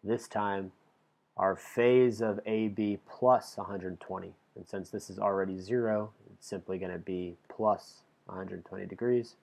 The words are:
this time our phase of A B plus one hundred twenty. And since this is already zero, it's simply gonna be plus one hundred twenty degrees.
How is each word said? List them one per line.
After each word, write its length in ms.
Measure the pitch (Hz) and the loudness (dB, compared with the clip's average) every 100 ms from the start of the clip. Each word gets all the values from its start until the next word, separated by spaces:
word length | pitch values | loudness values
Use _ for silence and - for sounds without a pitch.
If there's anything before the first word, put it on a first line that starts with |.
| 101 | -2
this 220 | 117 - | -2 -2
time 440 | 107 104 98 95 _ _ _ _ _ _ - | -4 -2 -2 -6 _ _ _ _ _ _ 0
our 220 | 95 92 | 0 0
phase 640 | - - 120 127 123 107 | -4 4 6 8 6 4
of 180 | 113 104 110 | -2 -2 -2
A 240 | 110 110 | 0 0
B 280 | 101 104 101 - | 0 0 -2 -8
plus 500 | - 127 123 - - | 0 4 4 2 -10
one 100 | 92 | -8
hundred 320 | 98 92 87 | -6 -6 -10
twenty. 340 | - 92 90 87 _ - | -10 -10 -10 -16 _ -20
And 100 | 92 | -10
since 240 | 98 90 | -10 -8
this 200 | 104 - | -10 -10
is 100 | 98 | -2
already 400 | 107 98 95 92 | 0 2 0 -4
zero, 520 | 92 123 113 107 107 _ - | -2 0 2 0 -2 _ -20
it's 140 | - - | -20 -10
simply 300 | 98 - 95 | -10 -6 -6
gonna 200 | 92 87 | -4 -8
be 380 | 85 90 90 85 _ | -6 -6 -6 -10 _
plus 540 | - 113 87 - - _ _ - | 0 2 2 -4 -20 _ _ -14
one 120 | 92 | -10
hundred 260 | 95 92 | -10 -10
twenty 220 | - 95 92 | -10 -10 -10
degrees. 500 | 95 120 123 117 - | -2 2 2 0 -14